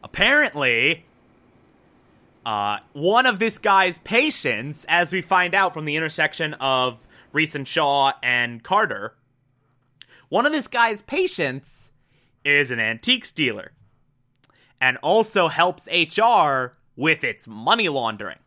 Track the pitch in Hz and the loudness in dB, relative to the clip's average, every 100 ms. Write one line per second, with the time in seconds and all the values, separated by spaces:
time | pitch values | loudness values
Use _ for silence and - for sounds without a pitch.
0 | - - 202 285 277 147 135 117 135 165 | -14 0 4 4 2 0 0 2 2 0
1 | _ _ _ _ _ _ _ _ _ _ | _ _ _ _ _ _ _ _ _ _
2 | _ _ _ _ 117 107 101 104 _ 143 | _ _ _ _ -6 -2 -2 -4 _ -4
3 | 165 226 254 202 226 214 214 196 185 175 | 0 2 2 0 -2 -2 2 4 2 -2
4 | - 226 302 - 143 107 131 151 - 165 | -2 0 0 -2 -4 -4 -6 -12 -2 0
5 | 170 185 - 185 180 185 190 165 151 147 | 0 -2 0 0 2 2 0 -2 -6 -4
6 | 160 151 156 - 160 151 135 131 127 113 | -4 -2 -2 -2 -8 -4 -2 0 0 -4
7 | _ - _ 151 156 147 135 - 147 139 | _ -20 _ -4 -2 -4 -6 -2 0 2
8 | 135 131 123 123 120 117 - 196 208 104 | 2 0 -2 0 -2 -6 -2 0 0 -4
9 | 104 _ _ _ _ _ _ _ _ _ | -10 _ _ _ _ _ _ _ _ _
10 | - _ _ 185 269 302 240 240 233 208 | -20 _ _ 0 2 0 -4 0 0 0
11 | - 302 370 - 147 131 - - - _ | -6 -4 -4 -2 -4 -4 -14 -20 -20 _
12 | _ _ _ _ 143 143 135 120 110 113 | _ _ _ _ 2 2 2 -2 -2 -4
13 | - 254 - - 135 101 - _ _ _ | -2 -2 -4 -4 -4 -4 -12 _ _ _
14 | _ _ _ _ _ _ _ _ 131 127 | _ _ _ _ _ _ _ _ 0 0
15 | 147 208 220 202 170 147 175 180 - 175 | 2 2 2 2 2 2 0 0 -4 -2
16 | 165 - 220 226 156 135 123 _ _ - | 0 2 4 4 4 0 -4 _ _ -4
17 | 147 156 127 110 - 107 120 226 196 139 | 0 0 -2 -8 -14 -8 0 0 0 -2
18 | 117 107 101 - | -4 -6 -12 -14